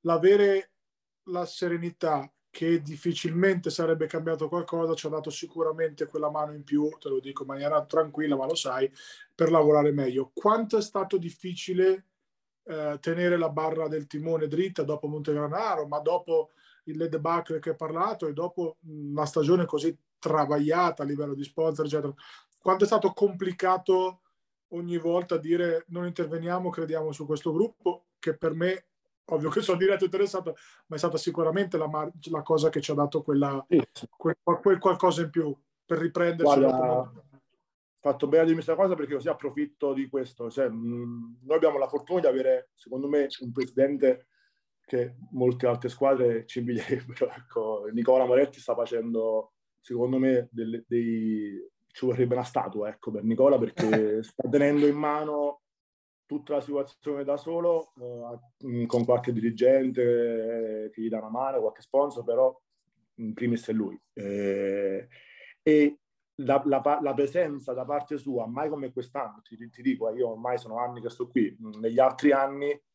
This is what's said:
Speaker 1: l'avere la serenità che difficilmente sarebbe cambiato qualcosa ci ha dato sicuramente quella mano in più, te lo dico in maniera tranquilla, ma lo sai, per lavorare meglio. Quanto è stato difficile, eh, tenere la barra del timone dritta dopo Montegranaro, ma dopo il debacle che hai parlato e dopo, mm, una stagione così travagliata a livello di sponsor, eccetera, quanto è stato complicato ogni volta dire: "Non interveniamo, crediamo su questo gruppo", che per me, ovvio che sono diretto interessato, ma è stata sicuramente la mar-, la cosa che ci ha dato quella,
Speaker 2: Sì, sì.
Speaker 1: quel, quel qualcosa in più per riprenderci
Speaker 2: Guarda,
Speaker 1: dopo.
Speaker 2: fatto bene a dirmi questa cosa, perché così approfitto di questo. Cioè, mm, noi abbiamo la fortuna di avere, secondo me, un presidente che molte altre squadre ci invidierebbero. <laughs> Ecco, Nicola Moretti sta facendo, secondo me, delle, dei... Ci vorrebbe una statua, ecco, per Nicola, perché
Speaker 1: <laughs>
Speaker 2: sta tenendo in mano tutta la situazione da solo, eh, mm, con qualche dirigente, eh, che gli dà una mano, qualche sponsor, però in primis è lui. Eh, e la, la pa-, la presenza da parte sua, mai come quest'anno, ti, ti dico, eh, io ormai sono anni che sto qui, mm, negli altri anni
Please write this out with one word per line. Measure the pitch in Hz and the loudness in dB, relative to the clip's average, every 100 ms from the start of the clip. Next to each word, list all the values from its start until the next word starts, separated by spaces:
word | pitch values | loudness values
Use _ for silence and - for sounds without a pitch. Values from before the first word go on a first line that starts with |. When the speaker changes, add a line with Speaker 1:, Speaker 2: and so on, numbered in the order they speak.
Speaker 1:
l'avere | 165 165 175 202 202 196 - _ _ _ _ _ | 2 4 6 8 6 2 -2 _ _ _ _ _
la | - 180 170 | -8 -6 -6
serenità | - 180 170 170 170 165 147 139 _ _ | -4 -4 -2 -6 -4 -2 -2 -4 _ _
che | - 165 170 | -4 2 2
difficilmente | 147 147 175 170 175 165 190 180 175 | 0 -6 -4 -2 -2 2 2 2 -2
sarebbe | 151 165 160 156 | -2 0 0 -2
cambiato | 170 160 160 156 | -4 -4 -4 -2
qualcosa | 175 170 170 165 | -4 -4 -2 -2
ci | 160 156 | -2 -4
ha | |
dato | 151 151 | -6 -8
sicuramente | 151 165 165 160 156 165 147 151 | -10 -12 -4 -2 0 -4 -4 -6
quella | 156 151 | -4 -4
mano | 151 151 | -2 -6
in | 151 | -8
più, | 143 147 151 156 | -2 0 0 -4
te | 143 | -4
lo | 135 | -4
dico | 135 135 | -4 -12
in | 135 | -10
maniera | 139 143 151 | -6 -2 -2
tranquilla, | 143 156 156 151 151 | 0 0 0 -2 -2
ma | 139 131 | 0 0
lo | 170 | -4
sai, | 139 131 135 - - - - | -4 -2 -4 -4 -20 -20 -20
per | - 165 | -2 4
lavorare | 165 151 151 147 | 6 6 6 4
meglio. | 143 135 127 131 | 2 0 -2 -4
Quanto | - 208 220 220 220 | 0 2 2 2 0
è | |
stato | 202 196 190 190 | 0 -4 -2 -2
difficile, | 170 - 185 180 - 180 185 190 _ _ _ _ _ _ | -4 -10 -12 -10 -4 2 4 2 _ _ _ _ _ _
eh, | - 156 151 147 | -12 -6 -4 -4
tenere | 165 165 175 175 | -4 0 2 2
la | 165 | 0
barra | 151 160 160 160 | 0 -2 -2 -2
del | 156 147 | -4 -6
timone | 151 160 165 151 | -8 -2 -2 0
dritta | 151 190 185 | 0 -2 -2
dopo | 143 151 147 | -2 -2 -4
Montegranaro, | 151 147 147 147 170 220 170 147 | -6 -2 -2 -2 -2 -2 -2 -2
ma | 147 | -2
dopo | 151 175 175 160 156 _ _ _ | 0 -2 0 0 0 _ _ _
il | - 156 165 | -12 -6 -4
debacle | 156 156 165 165 160 | -2 0 -2 -2 -6
che | 156 | -4
hai | 156 | -6
parlato | 160 160 196 208 160 | -4 -2 -2 -2 -6
e | |
dopo, | 147 175 175 165 160 | -4 -6 -4 -6 -8
mm, | 160 151 143 | -16 -12 -8
una | 143 147 | -4 -2
stagione | 160 147 180 | 0 4 4
così | 170 151 160 - _ _ | 2 0 -2 -4 _ _
travagliata | 165 156 143 147 147 165 175 - | -2 0 2 2 2 2 2 0
a | 139 | -6
livello | 147 147 | -4 -4
di | 139 | -6
sponsor, | 139 - 160 147 156 | -8 0 0 0 -2
eccetera, | 151 143 139 - - _ _ | -2 -4 -8 -18 -20 _ _
quanto | - 190 | 0 2
è | 208 | 4
stato | 220 202 | 4 2
complicato | - 202 180 185 180 185 185 185 185 185 185 _ _ _ _ _ | 2 0 0 -6 0 2 2 4 2 2 -4 _ _ _ _ _
ogni | 170 175 175 | -10 -4 -2
volta | 160 175 175 160 | 0 0 0 -4
dire: | 156 170 175 165 - | 0 0 2 -2 -4
"Non | 175 175 | -8 -6
interveniamo, | 175 160 165 165 180 180 | -4 -4 -4 -4 -4 -4
crediamo | 170 160 160 156 | -6 -4 -4 -4
su | 147 147 | -8 -6
questo | 151 175 | -4 -2
gruppo", | 160 220 _ 180 180 _ _ | 0 -2 _ -4 -4 _ _
che | - 156 | -6 -2
per | 165 | -4
me, | 160 175 190 _ _ _ _ - | 0 -2 -2 _ _ _ _ -4
ovvio | 160 151 | -2 0
che | 170 | -2
sono | 214 175 | 0 2
diretto | 190 196 | 2 2
interessato, | 190 190 196 190 180 160 - - _ | 0 0 0 -2 -6 -10 -14 -20 _
ma | 156 | -4
è | |
stata | 165 165 | -2 -2
sicuramente | - 156 165 170 190 170 | -2 0 0 2 0 -2
la | 151 | -2
mar-, | 151 151 - 160 | -4 -6 -10 -6
la | 160 | -6
cosa | 147 160 160 | 2 2 4
che | 156 | 0
ci | 139 | -2
ha | |
dato | 147 147 156 | 0 0 0
quella, | 147 143 143 139 - | 0 2 2 -2 2
Speaker 2:
Sì, | 175 - | 2 2
sì. | - - _ | -8 -18 _
Speaker 1:
quel, | - - | -4 -2
quel | - 165 202 185 | 0 2 4 4
qualcosa | 190 185 185 160 | 4 4 2 2
in | 165 | -2
più | 165 156 139 _ _ | 0 -2 -4 _ _
per | _ 165 | _ -2
riprenderci | 165 - 170 165 147 139 | 0 0 0 4 4 6
Speaker 2:
Guarda, | 135 127 | 6 4
Speaker 1:
dopo. | 127 123 127 - _ _ _ _ _ _ _ _ | 2 0 -2 -12 _ _ _ _ _ _ _ _
Speaker 2:
fatto | 143 139 143 | -2 0 4
bene | 156 | 4
a | 165 | 6
dirmi | 165 | 2
questa | 156 160 | 0 2
cosa, | 190 | 2
perché | 170 143 | 2 -2
così | 143 135 | -4 -2
approfitto | 151 143 127 147 _ 143 | -4 -4 -4 -6 _ -2
di | 135 135 | -2 -2
questo. | 135 127 _ 117 | -4 -6 _ -8
Cioè, | 123 131 | -2 -2
mm, | 113 117 120 120 120 117 123 | -2 -6 -6 -6 -10 -12 -16
noi | 127 160 | -2 2
abbiamo | 160 135 | 4 2
la | 131 | -2
fortuna | 147 - 180 | -2 -2 2
di | 156 | 2
avere, | 131 131 127 127 | 2 2 2 -2
secondo | _ - 131 139 | _ -10 -6 0
me, | 147 139 - | 0 0 -4
un | 127 | -8
presidente | 123 131 131 135 143 135 127 _ _ _ _ _ _ | -6 -4 2 2 4 4 2 _ _ _ _ _ _
che | _ 127 120 123 - | _ -2 -2 -6 -12
molte | 135 127 123 127 | 0 0 2 0
altre | 120 123 | 0 -4
squadre | - 135 135 123 113 113 | 0 2 4 2 0 -4
ci | - | -6
invidierebbero. | 120 117 - 131 - 123 131 | -4 -4 -2 -4 -4 -4 -4
<laughs> | |
Ecco, | - - 120 110 107 104 | -4 -8 -6 -4 -4 -4
Nicola | 113 120 131 | -2 4 4
Moretti | 127 127 139 - | 6 4 4 -2
sta | - | -6
facendo, | 117 117 117 113 117 113 110 - _ _ _ | -4 -2 -4 -2 -2 0 -2 -4 _ _ _
secondo | - 120 123 131 | -8 -2 0 2
me, | 131 127 123 | 4 2 0
delle, | 113 113 117 - | -6 -6 -6 -2
dei... | 120 117 113 110 110 104 101 - _ _ | 0 0 0 0 -2 -4 -10 -14 _ _
Ci | - 127 | -4 -2
vorrebbe | 123 123 | 0 0
una | 123 | 0
statua, | 120 - 92 104 104 | -2 -4 -4 -6 -8
ecco, | 110 - | -8 -8
per | 107 | -4
Nicola, | 110 113 135 135 | -2 4 6 6
perché | 113 - 113 110 107 107 | 2 0 2 2 2 -2
Speaker 1:
<laughs> | |
Speaker 2:
sta | 113 - 123 | -6 -6 0
tenendo | 143 143 147 147 | 4 4 4 4
in | 147 | 2
mano | 151 151 151 147 143 143 _ _ _ _ _ _ _ | 0 -2 -2 -2 -2 -6 _ _ _ _ _ _ _
tutta | 147 139 | -10 -4
la | 147 | -4
situazione | 135 143 135 - - 143 | -2 -6 -6 -8 -8 -6
da | 139 143 | -4 -4
solo, | 151 170 175 165 160 - | -4 -2 0 0 -2 -14
eh, | 123 120 120 120 _ _ 135 | -14 -12 -12 -14 _ _ -6
mm, | 120 117 | -4 0
con | 123 | 0
qualche | 120 120 123 | 4 2 2
dirigente, | 113 113 113 123 135 131 123 120 120 117 113 113 117 113 110 | -2 -2 2 4 6 4 0 2 2 0 -2 -4 -4 -4 -6
eh, | 110 | -8
che | 110 | -6
gli | 113 | -6
dà | 110 | -4
una | 110 | -6
mano, | 117 135 131 | -4 -2 0
qualche | 107 - | -2 -4
sponsor, | - 135 143 135 | -2 0 0 -2
però | 110 117 131 127 _ _ _ _ _ - | -2 4 4 2 _ _ _ _ _ -12
in | 110 | -10
primis | 107 120 117 - | -4 -2 -2 -2
è | |
lui. | 110 98 - _ | -2 -2 -6 _
Eh, | - 101 101 101 98 98 98 98 95 - - - - - - | -12 -6 -4 -2 0 0 0 -2 -4 -8 -20 -20 -20 -20 -4
e | - 151 147 147 _ _ _ - | 4 6 6 2 _ _ _ -8
la, | 131 135 143 | 0 2 4
la | 135 | 2
pa-, | 135 147 | 2 0
la | 143 | 0
presenza | 131 139 165 165 143 123 | 0 0 0 -2 -4 -8
da | 127 | -8
parte | 127 147 - 147 | -4 -4 -4 -8
sua, | 131 123 113 | -4 -4 -4
mai | 123 156 | -4 -4
come | 147 135 | -4 -8
quest'anno, | 123 123 139 131 - | -8 -8 -8 -10 -12
ti, | _ 113 117 | _ -20 -18
ti | - | -4
dico, | 127 127 113 | -2 0 -2
eh, | 113 | -2
io | 120 | -4
ormai | 110 120 120 | -2 -4 -4
sono | 113 110 | -6 -6
anni | 120 120 | -6 -6
che | 117 | -12
sto | - 123 | -8 -4
qui, | 131 104 - | 0 0 -2
mm, | 110 107 | -16 -6
negli | 113 117 | -2 4
altri | 131 131 147 | 2 4 4
anni | 135 139 139 143 143 _ | 4 2 -2 -4 -6 _